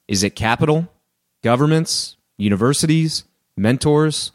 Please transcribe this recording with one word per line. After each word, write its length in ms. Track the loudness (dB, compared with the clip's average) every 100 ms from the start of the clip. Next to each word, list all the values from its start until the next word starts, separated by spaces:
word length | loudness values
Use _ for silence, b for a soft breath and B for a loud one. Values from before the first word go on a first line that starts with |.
| -6
Is 140 | -2
it 140 | -2 0
capital, 520 | -2 0 0 0 -2 _ _ _ _ _
governments, 760 | 0 2 2 2 0 -6 -8 -14 _ -6
universities, 880 | -2 2 0 0 0 0 0 -4 -12 _ _ -2
mentors? 760 | 0 0 2 2 0 -2 -10